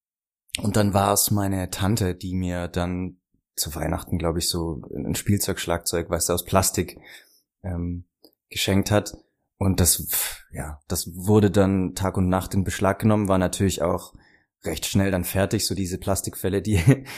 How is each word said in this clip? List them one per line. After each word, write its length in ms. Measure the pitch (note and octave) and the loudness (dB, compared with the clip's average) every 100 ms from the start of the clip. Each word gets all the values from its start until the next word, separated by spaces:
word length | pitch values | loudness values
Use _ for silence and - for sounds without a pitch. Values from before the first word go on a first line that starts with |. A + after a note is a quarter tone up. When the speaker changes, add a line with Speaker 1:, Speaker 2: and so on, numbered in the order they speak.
| _ _ _ _ _ - | _ _ _ _ _ -4
Speaker 1:
ja. 60 | |
Speaker 2:
und 120 | G#2 G#2 | 0 2
dann 180 | G2+ | 4
war's 380 | F#2+ G2+ G2+ - | 4 2 2 2
meine 380 | G2+ G2 F#2+ F2+ | 0 0 -2 -4
Tante, 460 | - F#2+ A2 F#2 F2+ | -2 0 2 0 -4
die 180 | F#2 | -4
mir 340 | F#2 F2+ F2 E2+ | -2 -2 -4 -4
dann 500 | F2 F2 F2+ F#2 - _ _ _ - | -4 -2 -4 -6 -10 _ _ _ -8
zu 180 | - D2+ | -6 -4
Weihnachten, 420 | D#2 D#2+ - F2 | -2 -4 -2 -2
glaub 200 | E2 E2+ | 0 0
ich, 120 | - | -2
so 320 | E2+ E2 C2+ - - | -2 -4 -6 -8 -6
ein 200 | - - | -4 -2
Spielzeugschlagzeug, 960 | - G2+ - F#2 - E2+ - E2+ E2+ | 0 0 0 -4 -2 -2 -2 -4 -2
weißt 200 | E2+ - | -2 0
du, 40 | |
aus 120 | F2 - | -2 0
Plastik, 540 | F#2+ F#2+ - F2 - - - _ _ _ _ | 0 2 0 -4 -8 -20 -20 _ _ _ _
ähm, 420 | F#2+ F2 F2 F2 - _ - _ _ | -8 -4 -4 -6 -10 _ -20 _ _
geschenkt 420 | - - F#2+ - | -4 0 2 4
hat. 260 | G#2 - - _ _ _ - | 2 0 -8 _ _ _ -2
Und 220 | F#2+ F#2 | 0 4
das, 180 | F2 - - | 4 2 -2
pf, 340 | - - - - | -4 -4 -8 -12
ja, 280 | C#2+ D2+ D#2 - | -10 -10 -12 -8
das 220 | F2+ F2 F2 | -6 -6 -4
wurde 340 | F#2 G#2+ G2+ | 4 6 6
dann 440 | G2+ F#2+ G2 F2+ - | 6 4 4 0 -2
Tag 220 | F#2+ F#2+ | -2 2
und 120 | F#2 | 2
Nacht 240 | F#2 - | 2 0
in 100 | G2 | -2
Beschlag 360 | F2+ - G2 G2 | -2 0 0 2
genommen, 280 | A2 G#2+ G2 | 4 4 4
war 100 | F#2+ | 2
natürlich 420 | F2+ - G2 E2+ | 2 2 0 0
auch 320 | E2+ F2+ - - _ _ _ _ | -2 -2 -6 -20 _ _ _ _
recht 220 | F#2+ D2+ - | -8 -6 -2
schnell 240 | G#2 G2 | 0 2
dann 120 | F#2 | 0
fertig, 420 | F2 F#2+ F#2+ A2 - | -2 0 0 0 -2
so 80 | F2+ | -2
diese 220 | F2+ F2+ | -4 -4
Plastikfälle, 640 | - F#2+ - - F#2+ F#2+ | -2 -2 -4 -4 -2 0
die, 440 | G2 F#2+ E2 C3+ C3+ | 2 4 6 4 2